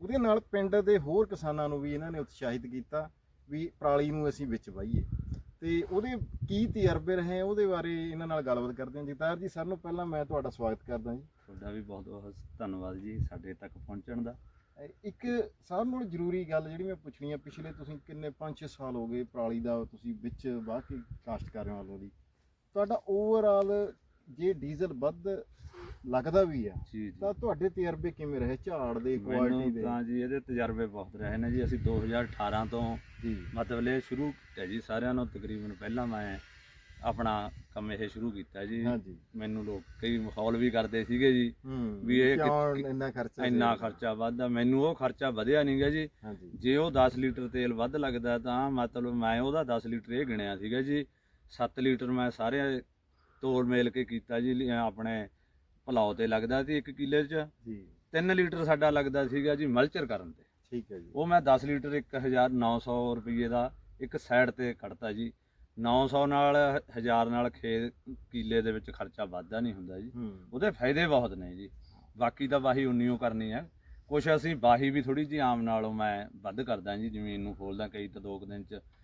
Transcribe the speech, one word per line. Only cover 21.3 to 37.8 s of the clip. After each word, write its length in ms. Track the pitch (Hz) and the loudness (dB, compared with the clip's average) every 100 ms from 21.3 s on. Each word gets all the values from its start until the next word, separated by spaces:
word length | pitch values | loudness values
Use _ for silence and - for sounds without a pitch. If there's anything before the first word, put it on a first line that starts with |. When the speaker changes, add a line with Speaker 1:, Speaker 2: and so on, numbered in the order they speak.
| 107 - 110 104 101 | -8 -8 -10 -8 -8
Speaker 1:
ਵੱਲੋਂ 240 | 98 98 | -10 -14
ਦੀ, 120 | 101 - _ _ _ _ _ | -16 -20 _ _ _ _ _
ਤੁਹਾਡਾ 280 | 202 202 233 - | 0 0 0 0
overall 840 | 196 214 220 214 196 196 208 208 - _ _ - | 2 4 6 6 6 4 2 0 -6 _ _ -18
ਜੇ 240 | 131 180 | -2 0
ਡੀਜ਼ਲ 400 | 160 143 151 185 | 0 -4 -4 -4
ਵੱਧ 340 | 127 143 170 190 196 - - - - - - 127 | 0 -2 -2 -4 -6 -8 -16 -18 -16 -14 -12 -2
ਲੱਗਦਾ 380 | 127 123 185 | -2 4 4
ਵੀ 240 | 180 139 104 | 4 2 -4
ਆ 60 | 92 - | -6 -10
Speaker 2:
ਜੀ, 60 | 110 | -8
ਜੀ। 100 | 104 | -8
Speaker 1:
ਤਾਂ 220 | 92 196 | -4 -4
ਤੁਹਾਡੇ 360 | 202 240 156 185 | -2 -2 0 -2
ਤਜਰਬੇ 420 | 185 175 160 170 | 0 -2 -2 -6
ਕਿਵੇਂ 280 | - 147 139 | -6 -6 -2
ਰਹੇ 180 | 123 131 190 | -2 -4 -4
ਝਾੜ 340 | 160 123 117 | -4 -4 -2
ਦੇ, 180 | 123 127 | -2 -2
ਕੁਆਲਿਟੀ 400 | 101 127 123 127 | 0 2 2 2
Speaker 2:
ਮੈਨੂੰ 160 | 131 | 0
Speaker 1:
ਦੇ? 80 | 113 | -2
Speaker 2:
ਤਾਂ 200 | 117 120 | -2 -2
ਜੀ 180 | 117 123 | -2 -2
ਇਹਦੇ 180 | 127 135 | -2 -4
ਤਜਰਬੇ 460 | 131 120 113 110 110 | -4 -2 0 -2 -4
ਬਹੁਤ 300 | 101 95 107 | -6 -12 -8
ਰਹੇ 220 | 104 110 | -4 -2
ਨੇ 140 | 117 | 0
ਜੀ। 120 | 123 | 2
ਅਸੀਂ 160 | 117 120 | 0 2
ਦੋ 200 | 113 113 | 2 0
ਹਜ਼ਾਰ 260 | 110 117 117 | 0 0 -2
ਅਠਾਰਾਂ 400 | - 104 107 110 | -2 0 0 -2
ਤੋਂ 320 | 117 113 113 - - | -2 -2 -4 -10 -8
Speaker 1:
ਜੀ। 240 | 117 101 85 | -6 -6 -6
Speaker 2:
ਮਤਲਬ 340 | 117 117 117 120 | -6 -4 -2 0
ਇਹ 140 | 131 | 0
ਸ਼ੁਰੂ 300 | - 127 147 | -2 -4 -4
ਕੀਤਾ 340 | 135 - - 92 | -6 -14 -10 -6
ਜੀ, 160 | 113 | -6
ਸਾਰਿਆਂ 320 | - 110 123 | -4 -2 0
ਨੂੰ 140 | 127 117 | -2 -4
ਤਕਰੀਬਨ 460 | 107 107 107 104 | -6 -8 -8 -8
ਪਹਿਲਾਂ 340 | 92 104 120 120 | -10 -6 -4 -4
ਮੈਂ 320 | 107 104 92 - - - - - - | -4 -6 -8 -12 -20 -20 -20 -20 -8
ਆਪਣਾ 480 | 117 113 113 107 104 - - | -4 -2 0 -2 -4 -10 -12
ਕੰਮ 180 | 110 | -8